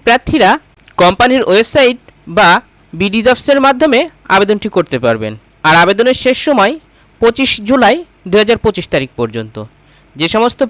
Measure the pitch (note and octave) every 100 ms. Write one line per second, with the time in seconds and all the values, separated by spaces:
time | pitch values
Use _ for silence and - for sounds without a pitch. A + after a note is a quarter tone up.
0 | - A#3 - D#4 F#3+ C#4+ _ _ - -
1 | F3+ G3 B3 C4 A3+ F#3+ A3+ - B3+ B3
2 | _ _ - E3+ F#3 F#3+ - _ _ E3
3 | G3 A3 A3+ B3 - C#4 C4+ B3+ D#4 A#3+
4 | D#4+ _ - G3 G3+ G#3 G#3+ G3 D#3+ C3
5 | A#2+ A2+ G#2+ G#2+ _ _ D#3 E3 F3 G3+
6 | B3 C4 B3+ B3 - C4 G3+ D#4 _ _
7 | _ _ A3+ A#3 C4 - G#3 C4 G#3+ D#4
8 | E4+ _ F#3 G3+ G#3+ A3+ A3 F#3 - D#3
9 | C3 - A#2 A2+ A2 G#2+ G#2+ _ _ _
10 | _ C#3 E3 A3 A#3+ -